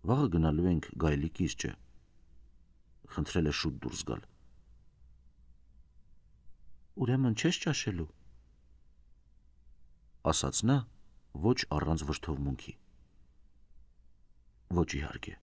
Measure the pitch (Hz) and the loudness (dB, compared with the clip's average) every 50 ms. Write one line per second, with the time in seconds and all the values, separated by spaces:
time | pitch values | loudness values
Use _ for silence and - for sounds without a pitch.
0 | - 87 120 139 147 113 85 82 80 80 73 78 87 92 87 78 - - - - | 2 2 2 2 2 2 4 4 4 4 4 4 4 4 2 2 0 -4 -4 0
1 | - 80 73 71 71 78 - - 90 - - - - - - - - - - - | 2 2 2 2 0 -2 -2 -2 -2 -2 -2 -4 -6 -6 -8 -8 -18 -20 -20 -20
2 | - _ _ - - - - - - - - - - _ _ _ - _ - - | -20 _ _ -20 -20 -20 -20 -20 -20 -20 -20 -20 -20 _ _ _ -20 _ -20 -20
3 | - - - - 78 - - 90 80 73 73 - - 80 - - - 60 55 - | -20 -8 -4 -4 -4 0 2 2 2 2 0 0 -2 -2 -4 -4 -8 -8 -8 -8
4 | - - 58 - - - - - - - - - - - - - - - _ _ | -6 -6 -6 -8 -8 -16 -20 -20 -20 -20 -20 -20 -20 -20 -20 -20 -20 -20 _ _
5 | - - - - _ - _ - - - - - - - - - - _ _ - | -20 -20 -20 -20 _ -20 _ -20 -20 -20 -20 -20 -20 -20 -20 -20 -20 _ _ -20
6 | - - - - - - - - _ - - - - - - - - - - - | -20 -20 -20 -20 -20 -20 -20 -20 _ -18 -18 -16 -14 -16 -16 -16 -16 -16 -4 -2
7 | 143 113 127 131 135 120 110 - - 160 - - - 170 143 - - - 95 87 | 0 2 2 4 4 2 2 2 0 0 0 0 -2 -2 -2 -2 -2 -4 -4 -4
8 | 80 78 - - - - - - - _ - _ _ - - - - - - - | -6 -8 -10 -20 -20 -20 -20 -20 -20 _ -20 _ _ -20 -20 -20 -20 -20 -20 -20
9 | - - - _ _ _ - - _ - _ _ - - - - - - - _ | -20 -20 -20 _ _ _ -20 -20 _ -20 _ _ -20 -20 -20 -20 -20 -20 -20 _
10 | _ - - - _ 78 80 - - 69 - - - 117 139 143 117 - - - | _ -20 -20 -2 _ 2 2 2 0 0 -2 0 2 4 2 2 0 -4 -16 -20
11 | - - - - _ - - - 80 113 123 - - - 73 76 69 78 82 78 | -20 -20 -20 -20 _ -14 -10 0 2 2 2 2 0 -2 0 0 2 2 0 0
12 | 73 71 76 - - - 76 69 69 69 65 - - - - - - - - - | 0 -4 -4 -4 -4 -6 -4 -2 -2 -4 -4 -6 -8 -16 -18 -18 -20 -20 -20 -20
13 | - _ _ - - - _ - - - - - - _ - - - - _ - | -20 _ _ -20 -20 -20 _ -20 -20 -20 -20 -20 -20 _ -20 -20 -20 -20 _ -20
14 | - - - _ - _ - - _ - _ _ _ - 87 87 82 - - 71 | -20 -20 -20 _ -20 _ -20 -20 _ -20 _ _ _ 0 2 2 2 2 0 -4
15 | 71 - - - - - - - _ _ | -4 -6 -8 -10 -12 -12 -14 -16 _ _